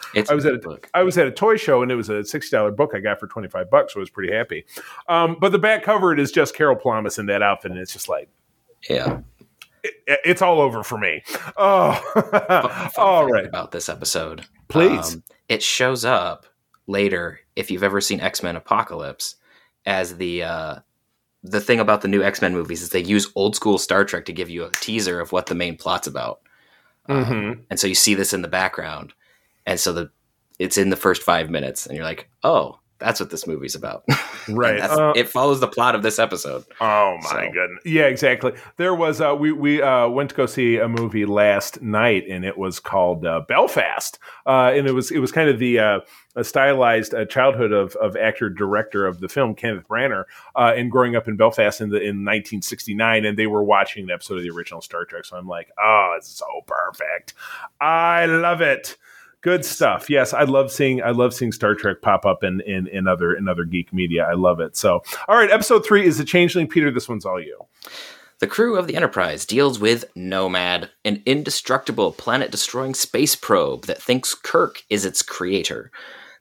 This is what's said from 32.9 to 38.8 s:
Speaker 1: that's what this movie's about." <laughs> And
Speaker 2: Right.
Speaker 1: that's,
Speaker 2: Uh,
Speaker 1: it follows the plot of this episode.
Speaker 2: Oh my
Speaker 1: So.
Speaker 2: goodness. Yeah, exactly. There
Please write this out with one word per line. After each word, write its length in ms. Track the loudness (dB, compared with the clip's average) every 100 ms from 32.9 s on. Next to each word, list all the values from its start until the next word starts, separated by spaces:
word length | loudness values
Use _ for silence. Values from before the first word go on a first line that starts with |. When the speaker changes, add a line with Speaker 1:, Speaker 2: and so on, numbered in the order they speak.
| _
Speaker 1:
that's 200 | -4 -4
what 120 | -6
this 160 | -8 -8
movie's 280 | -8 -8
about." 300 | -10 -10 -8 -2
<laughs> 60 | -2 -4 -12 -6
And 100 | 0
Speaker 2:
Right. 220 | 0 2
Speaker 1:
that's, 140 | 2 2
Speaker 2:
Uh, 160 | 4
Speaker 1:
it 140 | 2 0
follows 320 | 0 2 2
the 80 | 0
plot 260 | 2 2
of 80 | 2
this 160 | 0 0
episode. 460 | 0 -2 -8 -10 -12 -4
Speaker 2:
Oh 380 | 2 4 2 0
my 60 | -4
Speaker 1:
So. 80 | -4 -4
Speaker 2:
goodness. 300 | -2 -4 -4
Yeah, 200 | -2 4 4
exactly. 460 | 4 2 2 -2 -4 -10
There 160 | -4